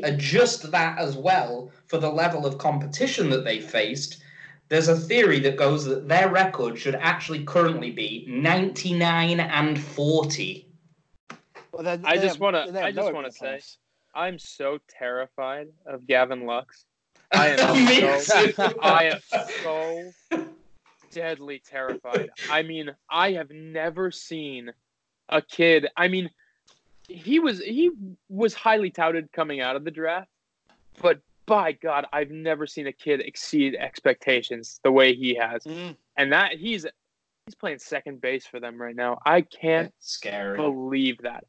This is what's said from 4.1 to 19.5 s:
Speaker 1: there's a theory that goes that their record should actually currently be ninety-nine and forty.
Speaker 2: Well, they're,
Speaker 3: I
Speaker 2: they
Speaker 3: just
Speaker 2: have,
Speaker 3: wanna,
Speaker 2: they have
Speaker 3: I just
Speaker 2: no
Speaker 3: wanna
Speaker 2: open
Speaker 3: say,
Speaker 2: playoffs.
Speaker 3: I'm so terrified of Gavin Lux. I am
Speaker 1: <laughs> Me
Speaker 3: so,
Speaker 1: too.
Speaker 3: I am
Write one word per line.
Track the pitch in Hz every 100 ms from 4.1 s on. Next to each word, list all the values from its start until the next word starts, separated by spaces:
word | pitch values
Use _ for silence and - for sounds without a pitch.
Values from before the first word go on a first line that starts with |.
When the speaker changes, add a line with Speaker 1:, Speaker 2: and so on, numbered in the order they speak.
| - - - - - _
Speaker 1:
there's | 156 160
a | 165
theory | - 240 208 143
that | 135 135
goes | 143 147 135
that | 135 147
their | 170 190
record | 180 190 - 120 117
should | 139 131
actually | 165 175 - 151
currently | 147 175 165 - 123
be | 113 104 117 131
ninety-nine | 123 151 180 190 - 185 175 170 165 135 170
and | 160 151 151 147
forty. | - - 143 160 143 - 92 95 - _ _ _ _ _ - - _ - -
Speaker 2:
Well, | 170
they're, | 165 175
Speaker 3:
I | 151 175
Speaker 2:
they |
Speaker 3:
just | 196 151
Speaker 2:
have, |
Speaker 3:
wanna, | 196 175 147
Speaker 2:
they | 190
have | 185
Speaker 3:
I |
just | 190 196
Speaker 2:
no |
Speaker 3:
wanna | 160 135
Speaker 2:
open |
Speaker 3:
say, | - 135 135
Speaker 2:
playoffs. | - - _ _ _ 147
Speaker 3:
I'm | 180 175
so | - - 139 147 -
terrified | - 123 123 131 - 131 143 151 156 147
of | 135 127
Gavin | 127 127 127 120
Lux. | 120 127 _ _ _ _ _ _
I | 190 151
am | 143 254 269 247
Speaker 1:
<laughs> |
Me | 254 185 143
Speaker 3:
so, | 147 208 214
Speaker 1:
too. | - 190 -
Speaker 3:
I | 160 160 160
am | 151 - - -